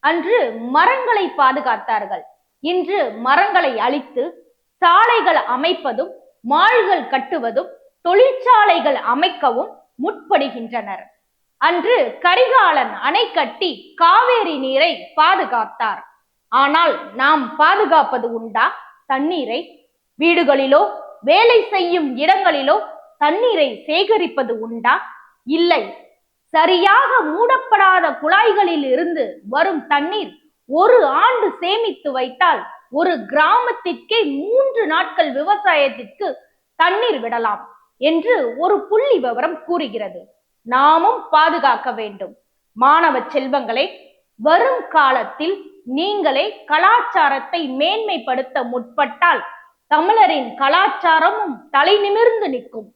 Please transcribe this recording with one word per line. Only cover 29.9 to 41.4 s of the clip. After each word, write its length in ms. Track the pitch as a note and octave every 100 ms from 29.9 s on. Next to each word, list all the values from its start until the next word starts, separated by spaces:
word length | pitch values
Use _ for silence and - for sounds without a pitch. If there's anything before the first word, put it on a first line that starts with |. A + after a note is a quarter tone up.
| C#4+ D4+ G#4 C4+ - _ _ _
ஒரு 300 | C#4+ F#4 B4 D4+ C#4
ஆண்டு 280 | G#4 B4 G4+ -
சேமித்து 520 | F4 G#4 A4+ C#4 D4
வைத்தால் 500 | C4 B3+ C4 F4+ B3+ F3 - _
ஒரு 240 | C4+ F4 D#4+ G3+
கிராமத்திற்கே 920 | C#4+ D#4 A4+ A#4+ A#4 F#4 B3+ - A4+ F#4 C#4
மூன்று 480 | F#4 B4 C5+ A#4 F4
நாட்கள் 460 | D#4+ F#4 - D4+
விவசாயத்திற்கு 960 | C4 D#4+ G#4 G#4 D#4 C#4 A3 A3 _ F#4+ C4 _ _ _ _
தண்ணீர் 420 | E4+ G4 A#4+ D4
விடலாம் 440 | A3+ A#3 A3+ G#3 - _ _ _
என்று 400 | C4+ E4 G#4 A#4+ B3 A#3+
ஒரு 200 | F4 G4+
புள்ளி 380 | - G#4+ C#5 G#4+
விவரம் 400 | B3 A#3+ D#4 F4
கூறுகிறது. 580 | - F4 D4 A3 G3+ F3+ - _ _ _ A3+
நாமும் 540 | B3+ C#4+ D#4+ F#4 - -
பாதுகாக்க 600 | D#4